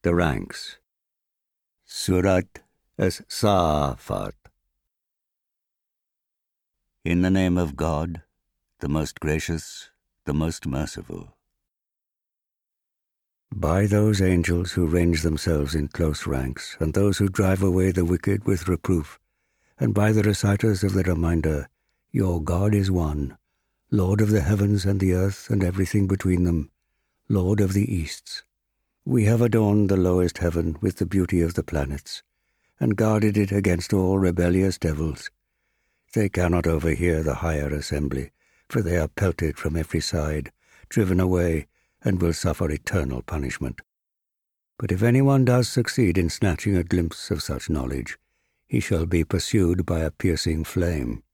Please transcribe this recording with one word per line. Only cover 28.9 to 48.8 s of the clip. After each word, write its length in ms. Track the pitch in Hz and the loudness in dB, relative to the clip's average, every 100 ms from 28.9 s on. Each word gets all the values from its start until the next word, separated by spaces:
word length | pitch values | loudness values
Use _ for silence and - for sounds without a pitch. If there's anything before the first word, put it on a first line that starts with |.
| _ - | _ -2
We 180 | 127 104 | 2 4
have 160 | 113 | 4
adorned 460 | 117 113 104 104 101 | 4 4 4 4 4
the 80 | 95 | 4
lowest 440 | 90 90 90 - | 4 4 0 0
heaven 380 | 87 82 82 78 | -2 0 -2 -2
with 160 | 98 - | -4 -2
the 80 | 87 | -2
beauty 340 | 98 90 87 | 0 0 0
of 140 | 82 | 0
the 100 | 87 | -2
planets, 580 | - 78 69 71 - - _ _ _ _ _ _ | -4 -4 -4 -6 -10 -18 _ _ _ _ _ _
and 160 | 127 101 | -2 2
guarded 400 | 110 107 107 104 | 2 4 2 2
it 120 | 98 | 0
against 440 | 101 95 87 - | 2 2 0 0
all 260 | 101 92 98 | 0 2 2
rebellious 580 | 92 87 87 92 95 - | 2 2 2 4 2 0
devils. 540 | 82 76 80 69 - _ _ _ _ _ _ _ _ | -2 -2 -4 -6 -14 _ _ _ _ _ _ _ _
They 140 | 117 101 | -2 0
cannot 400 | - 87 87 82 | 2 2 2 2
overhear 560 | 80 82 - 87 80 | 0 0 0 0 0
the 120 | 78 69 | -2 -2
higher 340 | 82 76 71 | -2 -2 -4
assembly, 600 | 73 - 73 73 67 65 _ _ _ _ | -6 -4 -4 -2 -4 -8 _ _ _ _
for 140 | 123 | -4
they 160 | 87 87 | 0 0
are 100 | 78 | -2
pelted 500 | - 95 - 80 - | 0 -2 0 -4 -4
from 200 | 78 82 | -4 -4
every 240 | 78 80 | -2 -4
side, 500 | - 80 76 78 67 _ _ _ - | -2 -2 -2 -4 -8 _ _ _ -4
driven 320 | - 95 90 | 0 2 2
away, 460 | 92 90 87 80 - _ _ _ | 2 2 2 0 -4 _ _ _
and 180 | 117 92 | -2 0
will 120 | 85 | 0
suffer 360 | 82 87 80 78 | 0 -2 -2 -2
eternal 520 | 76 - 87 65 62 | -4 -2 -2 -2 -6
punishment. 580 | - 76 67 - 65 - _ _ _ _ _ _ _ _ _ - | -6 -6 -6 -6 -8 -8 _ _ _ _ _ _ _ _ _ -10
But 140 | 98 | -4
if 100 | 90 | 2
anyone 440 | 117 127 139 139 127 | 4 4 4 4 4
does 240 | 123 120 | 4 2
succeed 480 | - 113 - 104 87 | -2 -2 2 2 2
in 120 | 85 | 0
snatching 460 | - 101 82 107 92 | 0 0 0 0 0
a 80 | |
glimpse 480 | 87 90 82 - - | 0 0 0 -6 -8
of 100 | 76 | -6
such 280 | - 67 - | -4 -8 -4
knowledge, 480 | 76 64 65 58 - _ _ _ _ _ | -4 -2 -6 -8 -14 _ _ _ _ _
he 140 | 123 | -2